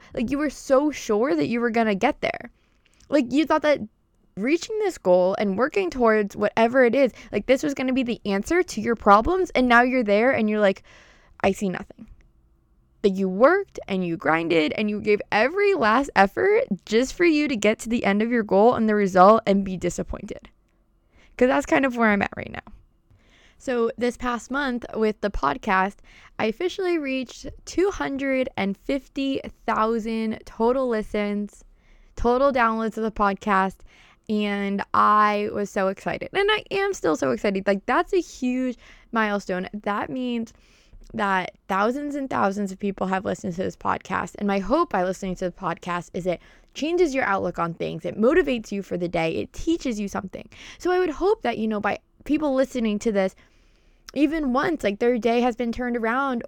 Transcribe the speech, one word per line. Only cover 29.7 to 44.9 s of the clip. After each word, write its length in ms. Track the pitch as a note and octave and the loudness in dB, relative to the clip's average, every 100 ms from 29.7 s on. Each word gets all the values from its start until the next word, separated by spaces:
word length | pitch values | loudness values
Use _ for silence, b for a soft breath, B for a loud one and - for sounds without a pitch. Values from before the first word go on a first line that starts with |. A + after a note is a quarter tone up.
| G#3 A3 A#3 A3 A3+ A3 A3+ - | 0 0 0 -2 -4 -4 -6 -10
total 420 | - A3+ C4 B3+ | 0 2 2 0
listens, 760 | G#3+ G#3+ G#3 G#3 G3+ G3+ - - _ _ _ _ - | -2 -2 -4 -2 -4 -6 -12 -20 _ _ _ _ -2
total 360 | A#3+ B3 C#4 | 0 4 2
downloads 460 | B3+ A3+ A3+ A3+ A3 | 4 2 2 -4 -4
of 60 | |
the 80 | A3 | -6
podcast, 640 | G#3+ G3+ G3 A3 F#3+ F#3+ - - b b b - | 0 0 0 0 2 0 -4 -20 b b b -4
and 540 | G#3+ G#3 G3+ G3 G3+ - | -2 -2 -2 -2 -4 0
I 560 | G#3+ G#3 G#3+ G#3 G#3 G#3 | 2 4 6 4 2 -2
was 160 | G#3 G3+ | -4 -4
so 180 | G#3 F#3+ | -2 -2
excited. 420 | G3 F3 - - | -2 -6 -8 -4
And 160 | F#4 G4+ | -2 0
I 120 | G#4+ - | 0 -2
am 220 | F#4+ G4 | -2 -2
still 220 | F#4+ F4 D4+ | 0 0 0
so 160 | C4+ | 0
excited. 340 | A#3 G#3 G3 G3 | 0 -2 -2 0
Like, 200 | G3 - | -2 0
that's 280 | C#4+ F4 | -2 0
a 80 | F#4+ | -2
huge 560 | - - B3+ B3+ B3+ A#3 b b b | -4 -6 -4 -2 -4 -6 b b b
milestone. 580 | A3+ G#3+ G3+ - F3+ F#3+ | -2 0 -2 -4 -6 -6
That 360 | G#3 G3+ G#3 - | -8 -6 -4 -6
means 440 | C4 B3 A#3 A3+ _ b b b b - | -6 -4 -4 -6 _ b b b b -14
that 380 | A3 G3+ F#3+ F3 _ - | -4 -2 -2 -4 _ -6
thousands 460 | F#3+ G#3+ C#4 D4 | 0 0 -2 -6
and 160 | C#4+ C4+ | -6 -4
thousands 420 | B3+ G3+ G3 G3 | 0 0 0 -6
of 60 | F#3+ | -4
people 300 | G3+ F#3+ F#3+ | -6 -4 -2
have 180 | F#3+ G3+ | -2 -4
listened 300 | F#3 G3+ E3+ | -6 -6 -6
to 80 | |
this 120 | F#3+ - | -6 -6
podcast. 600 | G3 F#3 - F#3 F3+ - | -4 -4 -4 -6 -6 -6
And 100 | G3+ | -2
my 120 | G3 | -2
hope 320 | F#3+ D4+ E4+ | 0 0 0